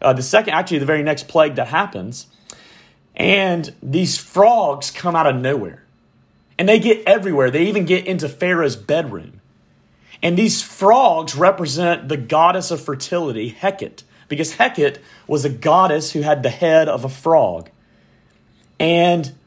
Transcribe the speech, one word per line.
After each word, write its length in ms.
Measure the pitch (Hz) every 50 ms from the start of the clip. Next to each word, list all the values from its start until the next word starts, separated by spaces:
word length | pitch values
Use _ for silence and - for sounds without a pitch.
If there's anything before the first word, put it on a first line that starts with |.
uh, 100 | - 135
the 120 | 131 127 127
second, 280 | - - 214 220 202 156
actually 240 | 160 185 - 175 147
the 80 | 139
very 180 | 135 156 151 147
next 240 | 156 147 - - -
plague 260 | - 165 156 151 135
that 140 | 127 117 110
happens, 580 | 143 170 202 190 - 98 92 107 123 - - _ _ _ _ - - - - - - - _ _ _ _ _ _ _
and 580 | - - 185 196 196 190 185 180 170 156 - - _
these 380 | - 131 139 180 185 - - -
frogs 720 | - - - 180 202 226 240 226 190 151 139 139 - -
come 240 | - - - 180 165
out 140 | 165 156 143
of 80 | 127
nowhere. 480 | 123 123 131 143 131 101 85 71 - _ _ _ _ _ _ _ _ _ _ _ _ _ _ _ -
And 100 | 180 196
they 120 | 220 226
get 260 | - 240 214 220 -
everywhere. 460 | - 202 226 185 190 160 143 131 127
They 160 | 131 156 170 202
even 160 | 202 208 180
get 240 | 156 185 180 185 -
into 200 | 185 165 156 135
Pharaoh's 460 | - - 180 180 185 170 160 139 113
bedroom. 680 | 104 101 - 147 165 160 127 101 87 82 76 - - _ _ _ _ _ _ _ _ _ _ _ _ _ _ - -
And 160 | - 170 175
these 260 | 180 226 208 - -
frogs 760 | - - - - 190 196 226 262 269 214 170 160 160 - 127
represent 720 | 139 175 185 190 190 175 143 127 160 180 170 170 - - 131
the 80 | 156
goddess 560 | 143 120 - 151 156 165 175 185 185 175 -
of 80 | 170 143
fertility, 720 | - - 139 135 - - 180 175 165 143 113 110 107 113
Hecate, 520 | 110 - - 196 196 - - - - - - _ _ _ _
because 280 | - - 147 165 160 -
Hecate 440 | - 240 262 254 175 147 139 139 - - - - - _ -
was 160 | 151 147 131
a 40 | 147
goddess 600 | 127 107 - 151 156 185 190 190 151 156 156 -
who 120 | - 160
had 200 | 147 151 151 139
the 80 | 127 -
head 380 | - - 175 165 160 160 156 151
of 160 | - 123 120
a 40 | 131
frog. 600 | 131 - - 160 165 156 120 95 85 82 - - _ _ _ _ _ _ _ _ _ _ _ _ _ _ _ _ _ _ _ _ _ -
And 520 | 156 165 170 170 170 180 175 170 151 - - _ _